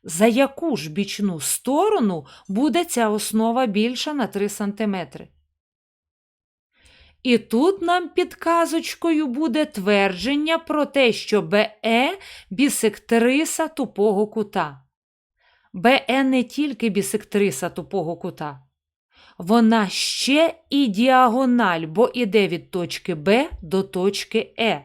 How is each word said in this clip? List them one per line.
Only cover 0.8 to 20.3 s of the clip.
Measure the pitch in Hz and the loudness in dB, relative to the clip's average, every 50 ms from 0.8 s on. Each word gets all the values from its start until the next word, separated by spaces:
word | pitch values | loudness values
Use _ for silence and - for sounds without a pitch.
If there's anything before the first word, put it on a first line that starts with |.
| 151 160 | -6 -6
бічну | 151 196 202 202 - - 202 196 175 156 | -4 -4 -4 -4 -4 -4 -4 -4 -4 -4
сторону | 139 - - - _ 247 269 302 381 440 427 370 240 202 180 160 147 - - - _ | -6 -6 -6 -4 _ -2 0 2 2 2 2 2 0 0 -2 -4 -8 -14 -20 -20 _
буде | - 190 214 277 311 226 339 349 | -6 -2 0 0 2 2 0 -2
ця | 339 - 247 233 214 | 0 -2 0 0 0
основа | 208 214 208 - - 220 220 226 233 254 262 | 0 -2 -4 -2 0 0 0 2 2 0 0
більша | 226 185 208 214 240 254 240 - 302 302 | 0 2 0 0 0 -2 -4 -6 -6 -4
на | 285 226 | -4 -4
три | 190 - 202 202 202 | -4 -2 -4 -4 -4
сантиметри? | 202 - 208 202 202 - 220 208 196 185 165 143 - 165 - - _ _ _ _ _ _ _ _ _ _ _ _ _ _ _ _ _ _ _ _ _ _ _ _ _ _ _ _ _ _ _ - _ _ - _ _ _ _ | -4 -4 -6 -6 -4 -4 -4 -4 -2 -4 -8 -10 -12 -20 -20 -20 _ _ _ _ _ _ _ _ _ _ _ _ _ _ _ _ _ _ _ _ _ _ _ _ _ _ _ _ _ _ _ -20 _ _ -20 _ _ _ _
І | 254 240 | 2 2
тут | 220 - - - 233 294 370 392 - | 2 2 0 0 2 2 2 2 0
нам | 339 339 349 359 349 - | -2 0 0 -2 -2 -2
підказочкою | - - 359 349 - _ - 330 339 339 330 277 302 330 330 - - _ - 339 320 302 311 | -2 -2 -2 -2 -6 _ -2 0 2 2 0 0 -2 -4 -4 -6 -10 _ -2 0 0 0 0
буде | 262 233 277 320 311 226 302 302 | -2 -4 -2 -2 -2 0 0 -2
твердження | 302 - 208 180 202 208 202 196 190 185 170 180 254 285 294 302 311 330 | -2 -4 -4 0 2 2 2 2 0 -2 -4 -4 -2 -2 -2 0 0 -2
про | 330 330 - 302 302 285 | -2 -2 -2 -2 -2 -2
те, | 285 - 285 262 233 208 | 0 2 2 2 2 2
що | - - - 214 208 | 0 -2 0 0 0
Б | 170 160 190 202 220 - - _ - | 0 2 0 0 0 0 -4 _ -2
Е | 220 226 233 262 311 381 392 - - - - - _ | 0 2 2 2 0 -2 -6 -14 -20 -20 -20 -16 _
бісектриса | 190 175 277 277 - - - 220 208 - _ - 233 226 233 247 262 285 320 320 - - 320 | -2 0 0 0 0 0 -2 -2 -2 -4 _ 0 2 2 4 4 2 2 0 -2 -2 -4 -4
тупого | 311 320 - 262 208 _ - 202 220 202 196 214 | -4 -4 -6 -6 -6 _ 0 0 2 2 0 -2
кута. | 208 - 220 208 208 - 196 165 147 139 135 _ _ _ _ _ _ _ _ _ _ _ _ _ _ _ _ _ _ - | -2 -2 -6 -6 -4 -4 -4 -4 -4 -8 -16 _ _ _ _ _ _ _ _ _ _ _ _ _ _ _ _ _ _ -12
Б | 190 175 233 269 - - - | 0 2 4 4 4 2 0
Е | 240 269 269 | 0 2 2
не | 262 262 254 240 | 2 2 2 0
тільки | 247 - 269 294 294 247 - 233 226 | -2 -4 -4 -4 -4 -4 -2 -2 0
бісектриса | 185 202 185 - - 208 - _ - 202 202 190 143 - 180 170 | 0 0 -2 -2 -4 -6 -6 _ 0 0 0 0 0 -4 -6 -6
тупого | - - 156 - - 196 160 160 170 | -6 -8 -10 -6 -6 -4 -4 -4 -8
кута, | 165 - 180 135 - 160 147 139 135 _ _ _ _ _ _ _ _ _ _ _ _ - - _ | -8 -10 -12 -10 -10 -12 -12 -12 -14 _ _ _ _ _ _ _ _ _ _ _ _ -20 -20 _
вона | - 180 165 226 240 233 220 226 226 208 175 | -12 0 4 4 6 6 6 4 4 2 -2
ще | - - - - - - - 247 | -2 -4 -4 -4 -4 -4 0 2